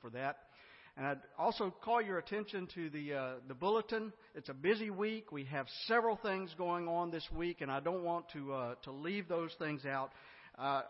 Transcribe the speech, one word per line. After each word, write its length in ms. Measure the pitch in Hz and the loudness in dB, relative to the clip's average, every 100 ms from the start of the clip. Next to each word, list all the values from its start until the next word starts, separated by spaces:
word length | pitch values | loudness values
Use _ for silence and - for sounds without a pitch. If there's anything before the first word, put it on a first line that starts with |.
for 80 | 120 | -8
that. 260 | 120 135 147 - - - - - | -4 -2 -4 -10 -20 -20 -20 -18
And 120 | - 135 | -4 0
I'd 140 | 139 - - | 0 -4 0
also 360 | 180 220 196 180 | 2 2 0 -2
call 200 | - 233 | 2 4
your 160 | 214 180 | 4 0
attention 500 | 165 202 208 202 180 | 0 -2 -2 -4 -6
to 160 | - 165 | -4 -4
the, 240 | 147 147 | -4 -2
uh, 180 | 143 131 131 127 | -2 -2 -4 -8
the 60 | |
bulletin. 580 | 127 175 220 220 220 214 202 - | -2 2 4 2 -2 -2 -8 -14
It's 160 | 165 - | -12 -8
a 20 | |
busy 380 | 135 160 214 220 | 0 2 4 2
week. 420 | 190 214 220 214 | 0 0 0 -4
We 120 | 147 | -8
have 220 | 135 143 135 - - | -4 -2 -2 -4 4
several 300 | 233 226 208 | 6 6 4
things 380 | 220 190 185 160 | 2 0 -2 -2
going 280 | 175 175 170 | 0 0 2
on 240 | 170 175 | 2 2
this 160 | 165 - | -2 -2
week, 280 | 160 175 170 | -2 0 0
and 80 | 139 | -2
I 80 | 135 | 0
don't 240 | 147 180 | 2 2
want 240 | 175 170 165 | 2 0 -2
to, 180 | 151 139 | -6 -4
uh, 220 | 135 123 123 | -2 -2 -4
to 100 | - | -8
leave 340 | 135 160 202 175 | -6 -2 -2 0
those 280 | 170 165 165 | 0 0 -2
things 280 | 156 147 139 | -2 -2 0
out. 260 | 135 135 - - - - - | 0 -2 -6 -20 -20 -18 -2
Uh, 240 | 135 139 127 | 2 2 2